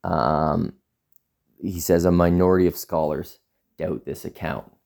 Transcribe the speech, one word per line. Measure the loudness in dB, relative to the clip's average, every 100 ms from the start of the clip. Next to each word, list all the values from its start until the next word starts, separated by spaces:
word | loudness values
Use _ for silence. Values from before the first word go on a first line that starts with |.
Um, | -2 0 0 0 0 -2 -4 -10 _ _ _ _ _ _ _ _
he | -10 -8
says, | 0 2
"A | 4
minority | 4 4 4 4 4 2
of | 0
scholars | -6 -4 -2 -4 -10 -18 _ _ _ -10
doubt | -8 -6
this | -10 -12 -12
account." | -10 -8 -8 -12 _